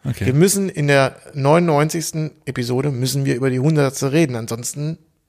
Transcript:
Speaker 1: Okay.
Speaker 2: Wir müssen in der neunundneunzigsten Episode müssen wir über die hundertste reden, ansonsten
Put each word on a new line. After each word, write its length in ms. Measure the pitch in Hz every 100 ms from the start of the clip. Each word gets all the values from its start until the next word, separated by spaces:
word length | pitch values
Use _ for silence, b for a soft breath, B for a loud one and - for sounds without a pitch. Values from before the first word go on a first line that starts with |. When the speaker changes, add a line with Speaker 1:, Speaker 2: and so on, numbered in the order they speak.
| 135
Speaker 1:
Okay. 220 | 123 104
Speaker 2:
Wir 60 |
müssen 360 | 139 190 196 190
in 180 | - 147
der 300 | 139 131 - -
neunundneunzigsten 960 | 143 139 165 175 143 156 165 156 160 156 - -
Episode 440 | 127 120 127 147
müssen 360 | 127 131 139 139
wir 100 | 127
über 140 | 135
die 100 | 127
hundertste 540 | 139 156 139 131 139
reden, 240 | 147 160 120
ansonsten 600 | 113 117 120 143 151 165 _ _